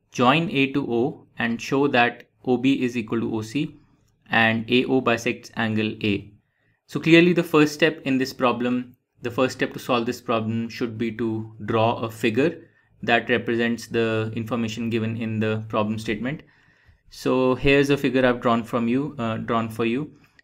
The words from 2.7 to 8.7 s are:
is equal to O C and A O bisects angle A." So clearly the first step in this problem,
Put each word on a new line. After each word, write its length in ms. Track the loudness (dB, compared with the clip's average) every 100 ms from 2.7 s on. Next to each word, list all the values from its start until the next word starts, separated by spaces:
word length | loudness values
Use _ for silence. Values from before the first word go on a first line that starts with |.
| 2
is 120 | 0 -2
equal 260 | -4 -4
to 120 | -2 -4
O 40 |
C 340 | -4 -6 -6 -10 _ _ _ _ -2
and 400 | 2 2 2 2
A 140 | 2 2
O 160 | 2
bisects 500 | 2 0 -2 -6 -8 -4
angle 360 | -2 0 -2 -2
A." 280 | -2 -2 -6 -20 _ _ _ _ -10
So 140 | -4
clearly 340 | 6 6 8
the 140 | 4 2 4
first 180 | 4
step 260 | 4 0 0 -2
in 140 | -2
this 120 | -2
problem, 640 | 0 0 0 -2